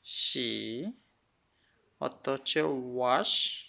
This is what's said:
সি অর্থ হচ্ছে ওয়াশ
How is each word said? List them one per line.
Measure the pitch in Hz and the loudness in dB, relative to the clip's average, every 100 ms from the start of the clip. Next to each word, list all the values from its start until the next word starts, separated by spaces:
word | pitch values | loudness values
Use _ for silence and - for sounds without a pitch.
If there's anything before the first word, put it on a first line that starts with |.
সি | - - - 135 120 110 110 117 190 254 _ _ _ _ _ _ _ _ _ _ | 0 2 4 2 -2 -4 -6 -8 -8 -12 _ _ _ _ _ _ _ _ _ _
অর্থ | - - - | -8 -6 -6
হচ্ছে | 135 - 156 | -4 0 0
ওয়াশ | 156 135 127 123 123 135 226 - - - | 0 -2 -4 -2 2 2 4 2 2 -2